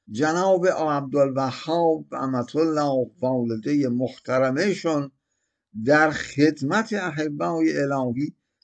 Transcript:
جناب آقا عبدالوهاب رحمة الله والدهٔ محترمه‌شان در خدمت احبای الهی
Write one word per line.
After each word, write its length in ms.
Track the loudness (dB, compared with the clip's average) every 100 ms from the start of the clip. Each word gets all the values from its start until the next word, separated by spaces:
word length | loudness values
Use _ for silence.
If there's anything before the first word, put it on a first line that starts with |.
| -12
جناب 560 | -2 0 2 2 4 2
آقا 260 | 0 0
عبدالوهاب 1120 | -2 -2 2 2 2 -2 -4 -2 2 2 2 -4
رحمة 440 | -6 -4 -2 -2 0
الله 540 | 0 2 0 0 -2 -4
والدهٔ 680 | -2 -2 -2 -4 -2 0 0
محترمه‌شان 1200 | 0 -2 -6 -4 0 2 2 0 0 -2 -2 -4 -10 _ _ _ _ _ -6
در 260 | 2 4 4
خدمت 840 | 0 -6 2 2 2 0 0 0
احبای 840 | -4 -4 -4 -6 -4 -2 0 0 0
الهی 560 | -2 -2 -2 -2 -4 -8 _ _